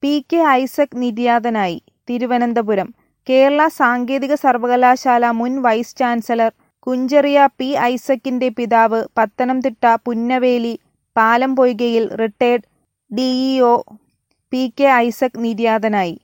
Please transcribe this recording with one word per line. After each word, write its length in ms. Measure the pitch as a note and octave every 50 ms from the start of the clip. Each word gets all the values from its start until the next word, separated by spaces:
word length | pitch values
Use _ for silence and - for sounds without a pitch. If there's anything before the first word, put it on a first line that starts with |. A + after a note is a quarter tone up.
| -
പി 100 | C#4 D4 D4 C4+
കെ 180 | _ - E4+ E4 D4+
ഐസക് 460 | C4+ B3+ C4 B3+ - - D4 C#4+ -
നിര്യാതനായി. 800 | A#3+ B3 B3 G#3+ G#3+ A#3+ A#3+ A#3 A#3+ A3 A#3+ A#3 G#3+ G3+ F#3 E3+ - _ _ _ _ _
തിരുവനന്തപുരം. 840 | - A#3+ A#3+ A#3+ B3 B3 B3 A#3+ A#3+ A#3 A#3 A3+ G#3 A3 F#3+ A#3 - A#3+ _ _ _ _ _ _
കേരള 340 | - C4 C4 C4+ C#4 C#4+ D4 D4+ D#4+
സാങ്കേതിക 640 | - - C4+ A#3+ A#3+ B3 B3 A#3+ C4+ C#4 B3 C4+ C#4+
സർവകലാശാല 920 | D4 - C#4 B3 B3 A3+ B3 B3 B3 B3+ B3 B3+ B3+ - C4+ B3 A#3+ A#3+ A#3+
മുൻ 220 | A#3 A3+ A#3 B3 C4 C4+
വൈസ് 360 | B3+ B3 A3 A3 A#3+ - -
ചാൻസലർ 540 | - C4 A#3+ A#3+ A#3 A3 - A#3+ A3+ A3+ A3+ - _ _ _ _ _ _
കുഞ്ചറിയ 580 | - B3+ B3+ B3+ B3+ C#4 D4 C#4+ C#4+ C#4+ C#4+ C#4 C4+
പി 180 | _ _ C4 C4 C#4+ - -
ഐസക്കിന്റെ 680 | A#3+ B3+ B3 - - C4+ B3 _ C4+ B3 B3+ B3 B3+
പിതാവ് 500 | A3 - A#3+ G#3+ A#3+ A3+ A3+ A3+ G#3+ A3+ G#3+ - _
പത്തനംതിട്ട 680 | - A3 G#3+ _ - B3+ B3 C4 C4 B3 C4+ A#3 _ - A#3+ A3+ A3+
പുന്നവേലി 760 | _ A#3+ A#3+ A3 A#3 A#3+ B3+ B3+ B3 B3+ B3 A#3+ A#3 A#3 A3+ - _ _ _ _ _ _ _
പാലംപൊയ്കയിൽ 880 | A3+ A3 A3 A#3 A#3+ B3+ C4+ C4+ C4 C4 B3 B3 G#3 A#3+ A#3+ A#3 A3+ A3+ - -
റിട്ടയേർഡ് 520 | G#3 A3+ A3+ G#3 _ B3+ A#3+ A#3+ A#3+ - _ _ _ _ _ _ _ _ _
ഡി 180 | A3 G#3+ B3+ B3+ B3+ B3+ C4
ഇ 120 | C4 C4 C4
ഒ 140 | B3+ A#3+ A#3 A#3+ - - A3 G#3+ _ _ _ _ _ _ _ _ _ _ -
പി 100 | B3+ C4 B3+
കെ 180 | - - C#4 C#4 B3+
ഐസക് 420 | B3 A#3 A#3+ A3+ - - B3+ _ -
നിര്യാതനായി. 800 | A#3 A#3 A#3 G3 A#3 A3+ A3 A3+ G#3 A3+ G#3 G#3 F#3+ F3 D#3+ -